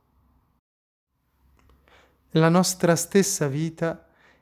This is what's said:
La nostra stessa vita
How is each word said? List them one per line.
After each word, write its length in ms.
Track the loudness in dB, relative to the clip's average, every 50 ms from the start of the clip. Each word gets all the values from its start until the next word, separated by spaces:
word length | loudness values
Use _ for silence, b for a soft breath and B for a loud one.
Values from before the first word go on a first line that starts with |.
| _ _ _ _ _ _ _ _ _ _ _ _ _ _ _ _ _ _ _ _ _ _ _ _ _ _ _ _ _ _ _ _ _ _ b b b b b b b b b b b _
La 180 | 0 2 2 4
nostra 460 | 4 2 2 0 -2 -2 0 0 0
stessa 520 | 0 -2 0 0 0 0 0 -2 -4 -4
vita 600 | -4 -4 -6 -6 -8 -6 -6 -6 -6 -6 -8 b b b b b b b b